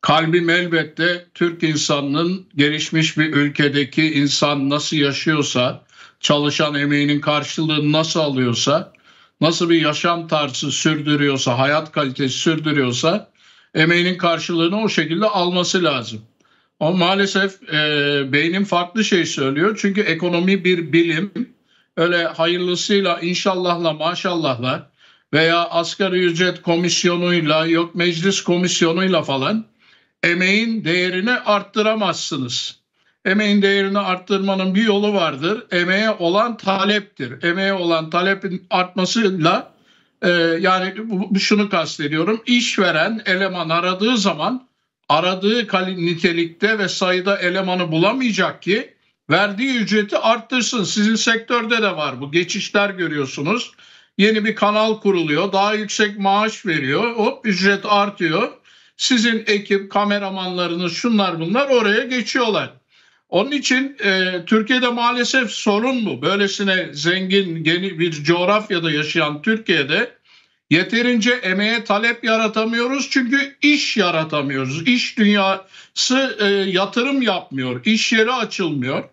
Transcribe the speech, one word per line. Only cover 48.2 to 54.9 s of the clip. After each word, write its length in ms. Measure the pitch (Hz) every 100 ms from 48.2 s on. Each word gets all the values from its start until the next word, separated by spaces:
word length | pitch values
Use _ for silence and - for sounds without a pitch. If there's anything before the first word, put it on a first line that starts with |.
| 254 190 170 143
ki 320 | - 208 277 _ _ _ _
verdiği 480 | 160 202 196 269 247
ücreti 400 | 196 208 208 -
arttırsın. 680 | 226 226 226 254 233 247
Sizin 320 | 180 - 208 220
sektörde 680 | - 226 226 240 220 233
de 160 | 208 175
var 240 | 147 127
bu. 100 | 143
Geçişler 580 | 156 175 208 - 214 202
görüyorsunuz. 840 | 185 170 151 135 - 147 233 - _ - - _ -
Yeni 280 | 202 220 208
bir 100 | 214
kanal 440 | 202 208 220